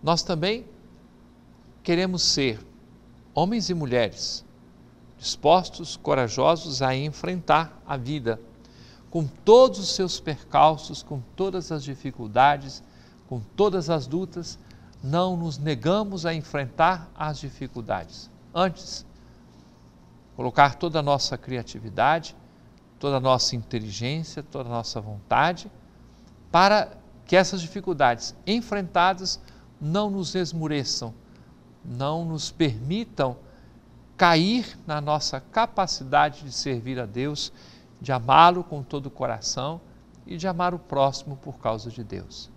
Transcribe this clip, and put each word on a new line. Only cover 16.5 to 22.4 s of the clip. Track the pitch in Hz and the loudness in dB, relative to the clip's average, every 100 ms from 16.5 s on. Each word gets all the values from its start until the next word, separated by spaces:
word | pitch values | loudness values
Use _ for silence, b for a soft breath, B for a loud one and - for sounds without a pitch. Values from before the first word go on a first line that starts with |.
| 147 135 - 165 185 160 | -6 -6 2 4 4 -6
as | - 156 143 | -8 -6 -6
dificuldades. | 139 - - 123 113 95 82 - - - - | -10 -10 -12 -10 -4 -4 -6 -16 -20 -20 -10
Antes, | 170 185 - - - - - B B B B B B - - - - - | -2 -2 -2 -12 -14 -16 -20 B B B B B B -20 -20 -20 -20 -20
colocar | - 123 123 143 123 | -6 -4 6 6 6
toda | 175 156 | -2 -2
a | |
nossa | 143 139 - 127 | 2 0 0 -6
criatividade, | - 127 113 - 110 95 123 165 156 - | -6 -8 -8 -12 -10 2 4 4 -2 -18